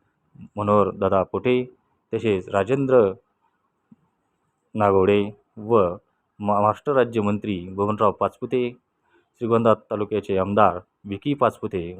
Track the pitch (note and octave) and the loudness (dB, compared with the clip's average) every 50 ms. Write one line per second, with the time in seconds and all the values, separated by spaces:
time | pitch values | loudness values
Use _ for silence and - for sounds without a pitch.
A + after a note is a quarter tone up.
0 | _ _ _ _ _ _ _ - - - - G2+ G#2 G2+ G#2 G#2 G2 F#2+ F2 F#2+ | _ _ _ _ _ _ _ -20 -20 -12 -8 -4 0 2 2 2 2 2 0 -2
1 | G2 F#2+ G2 F#2+ F2+ - - F#2+ - B2 B2 B2 B2+ B2+ - _ _ _ _ _ | -2 0 2 0 0 -2 -4 -4 0 0 0 0 -2 -6 -12 _ _ _ _ _
2 | _ _ A2+ G#2+ A2 A2 G2+ F#2 F2+ - - G2 G2 G#2 C3+ C#3 C#3 C3 C3+ B2 | _ _ -6 -4 -2 0 -2 -2 -2 -2 -2 0 0 0 0 -2 0 4 4 4
3 | G#2+ F#2+ F#2+ - _ _ _ _ _ _ _ _ _ _ _ _ _ _ _ _ | 4 4 0 -4 _ _ _ _ _ _ _ _ _ _ _ _ _ _ _ _
4 | _ _ _ _ _ _ _ _ _ _ _ _ _ _ - G#2+ G#2 G2+ G2 F#2+ | _ _ _ _ _ _ _ _ _ _ _ _ _ _ -4 0 2 4 4 4
5 | F#2+ G2 G2+ G2+ G2+ G#2 A2 _ _ _ _ A2 G#2 A2 A#2 G#2+ F#2 F2 F2+ - | 4 4 4 2 0 -2 -8 _ _ _ _ -12 -4 0 2 2 2 2 -2 -8
6 | _ _ _ _ _ _ _ - G#2 G#2 G#2 G#2 G#2 G#2+ G2+ - - D3+ C#3 C3 | _ _ _ _ _ _ _ -8 -4 -2 0 2 2 2 0 0 -2 -2 0 0
7 | A#2+ A#2 A2+ A2 G2+ G#2 G#2 G2+ A2 G#2+ G2 F2 F2 F#2+ F#2+ G2 G2+ G#2 G#2+ G#2 | 0 0 0 -2 -2 -2 -2 -2 -4 -6 -6 -6 -8 -8 -6 -4 -2 -2 -2 0
8 | A2 G2+ F2+ - G2+ G2 - _ B2+ A#2 C3 B2+ A#2+ A#2+ B2 - _ _ _ _ | 0 0 0 0 -4 -4 -4 _ -8 -6 -4 -4 -4 -4 -8 -12 _ _ _ _
9 | _ _ _ _ _ _ _ - A#2+ A2 A#2 A#2 A#2 A2+ G#2+ - - - A2 G2+ | _ _ _ _ _ _ _ -8 -2 0 0 2 4 4 2 2 0 -6 -6 -6
10 | G#2 G2+ G#2+ G2+ - - G2 F#2 F#2+ G2+ G2+ F#2+ F#2 F2+ F2 F2+ - _ _ _ | -4 -4 -4 -4 -4 -2 -2 -2 -2 0 2 4 4 4 2 -2 -10 _ _ _
11 | - G2+ G2 G2 - D3 C#3 C#3+ B2 A2 - - - G#2 G2+ F#2 E2+ E2+ F2+ F#2 | -14 -12 -12 -8 -6 -6 -2 0 0 -2 -2 -4 -8 -8 -6 -6 -8 -8 -12 -8